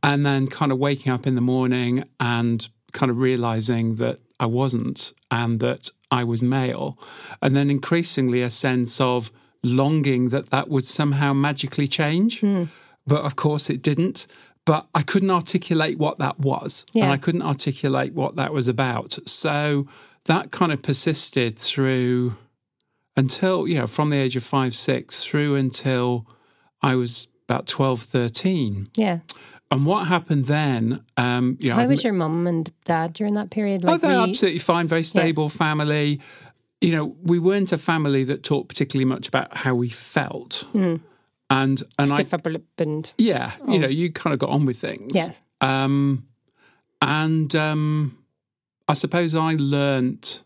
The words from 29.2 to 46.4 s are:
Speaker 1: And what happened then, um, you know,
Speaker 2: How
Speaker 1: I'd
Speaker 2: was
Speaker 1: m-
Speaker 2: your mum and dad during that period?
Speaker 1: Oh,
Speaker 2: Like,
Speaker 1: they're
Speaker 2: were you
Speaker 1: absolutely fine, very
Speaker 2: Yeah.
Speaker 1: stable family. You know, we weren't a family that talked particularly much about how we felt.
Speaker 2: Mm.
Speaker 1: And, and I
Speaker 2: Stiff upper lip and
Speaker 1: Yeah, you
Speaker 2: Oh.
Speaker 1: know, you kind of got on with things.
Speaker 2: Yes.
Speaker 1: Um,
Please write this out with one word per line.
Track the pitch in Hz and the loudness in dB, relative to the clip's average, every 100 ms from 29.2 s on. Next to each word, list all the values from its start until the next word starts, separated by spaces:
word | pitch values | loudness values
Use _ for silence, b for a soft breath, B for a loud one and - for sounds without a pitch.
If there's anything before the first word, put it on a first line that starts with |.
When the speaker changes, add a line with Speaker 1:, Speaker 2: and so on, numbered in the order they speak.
| - B B B _ | -6 B B B _
Speaker 1:
And | 139 143 | 2 4
what | 202 175 | 2 2
happened | 180 175 151 127 | 0 2 0 2
then, | 147 147 120 113 127 _ - | 2 2 0 0 -2 _ -2
um, | 123 123 127 131 | 0 2 0 0
you | 135 | 0
know, | 160 | 2
Speaker 2:
How | |
Speaker 1:
I'd | 247 | 4
Speaker 2:
was | 277 | 2
Speaker 1:
m- | 247 | 2
Speaker 2:
your | 196 | 0
mum | 156 165 175 | 0 0 0
and | 165 160 _ | -2 -4 _
dad | - 165 165 | -2 0 0
during | 160 208 | -4 -2
that | 208 202 | -2 -4
period? | - 208 196 | -4 -2 0
Speaker 1:
Oh, | 175 | 2
Speaker 2:
Like, | 330 | 2
Speaker 1:
they're | 330 262 | 4 4
Speaker 2:
were | 185 | 2
you | |
Speaker 1:
absolutely | 190 196 160 | 2 0 0
fine, | - 170 165 | 0 2 2
very | 165 | 0
Speaker 2:
Yeah. | 165 | 2
Speaker 1:
stable | 190 165 156 151 | 2 2 0 -2
family. | - 160 151 151 151 147 143 B B B _ _ _ | 0 0 2 0 0 0 -2 B B B _ _ _
You | 165 | 0
know, | 165 151 - | 0 -2 -6
we | 175 175 | 0 2
weren't | 170 202 208 | 4 2 0
a | 156 | -2
family | - 160 147 135 | 0 0 2 0
that | 131 143 | 0 -4
talked | - 143 - | -2 -2 -2
particularly | - - 135 131 | -4 -2 0 0
much | 127 - | -2 -2
about | 131 - - | -2 -2 -4
how | 135 123 | 0 0
we | 120 | 0
felt. | 113 - - 135 - - - - | -4 -2 -2 -2 -8 -8 -8 -4
Speaker 2:
Mm. | 214 185 165 - b b _ _ | 0 0 -2 -8 b b _ _
Speaker 1:
And, | 135 135 135 - - | 2 4 0 -2 0
and | 143 | 2
I | 143 | 2
Speaker 2:
Stiff | 143 | 0
upper | 175 165 | -2 -2
lip | 160 - - | -6 -10 -4
and | 156 151 156 - | -2 -2 -8 0
Speaker 1:
Yeah, | 226 143 123 - 269 | 2 2 -2 -8 0
you | |
Speaker 2:
Oh. | 202 | 2
Speaker 1:
know, | 135 | 2
you | 143 175 | 2 -2
kind | 160 170 | -2 -2
of | 139 | 0
got | 139 | 0
on | 139 139 | 2 0
with | 120 | 0
things. | 117 - 107 | -6 -8 -2
Speaker 2:
Yes. | 180 165 - _ _ | 0 0 -6 _ _
Speaker 1:
Um, | 135 135 135 139 139 135 - _ | 0 2 2 2 2 0 -6 _